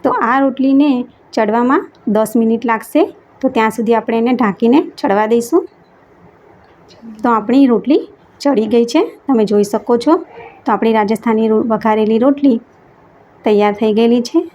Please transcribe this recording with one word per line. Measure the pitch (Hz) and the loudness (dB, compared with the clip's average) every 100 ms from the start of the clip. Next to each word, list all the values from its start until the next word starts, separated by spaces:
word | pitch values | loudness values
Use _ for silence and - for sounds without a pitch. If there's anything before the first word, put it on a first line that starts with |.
તો | 277 494 220 | -4 -4 -2
આ | 262 | 0
રોટલીને | 277 262 269 269 294 247 240 _ _ | -2 0 0 2 2 0 -4 _ _
ચડવામાં | - 214 226 247 294 392 _ - | -4 0 0 0 -2 -4 _ -2
દસ | 208 220 233 | -2 0 0
મિનિટ | 220 226 233 | 0 -2 -2
લાગશે, | 226 - 294 392 - _ _ | -6 -2 -2 -2 -4 _ _
તો | 262 | -4
ત્યાં | 262 220 220 | 0 -2 -2
સુધી | 220 226 | 0 0
આપણે | 226 226 | 0 -2
એને | 233 | 0
ઢાંકીને | 247 214 185 233 277 - - | 0 -2 0 2 2 0 -8
ચડવા | - 202 220 | -2 0 2
દઈશું. | 233 233 339 381 _ _ _ _ _ - _ _ - _ _ _ - - 220 | 0 0 -2 -2 _ _ _ _ _ -20 _ _ -20 _ _ _ -20 -20 -6
તો | 254 | -2
આપણી | 226 214 262 269 | 0 0 2 4
રોટલી | 226 240 349 - - _ _ | 2 0 -2 -2 -20 _ _
ચડી | 285 240 214 | -2 -2 0
ગઈ | 240 233 | 0 2
છે, | 302 440 - - | 0 -2 -6 -2
તમે | 240 | 0
જોઈ | 208 208 208 | 2 0 0
શકો | 214 - 240 | -4 -2 0
છો. | 285 349 - - - - | 2 0 -2 -20 -20 -10
તો | - | -4
આપણી | 208 226 220 | 0 0 0
રાજસ્થાની | 202 208 240 226 220 | 0 -2 -2 0 2
રો-, | 220 226 | 0 0
વઘારેલી | 214 226 214 214 226 262 | -2 0 0 0 2 2
રોટલી | 277 285 226 - _ _ _ _ _ _ _ | 2 0 0 -4 _ _ _ _ _ _ _
તૈયાર | - 208 208 202 | 0 2 2 0
થઈ | 220 214 | -2 2
ગયેલી | 233 240 | 2 0
છે. | 240 320 349 | 0 -2 -4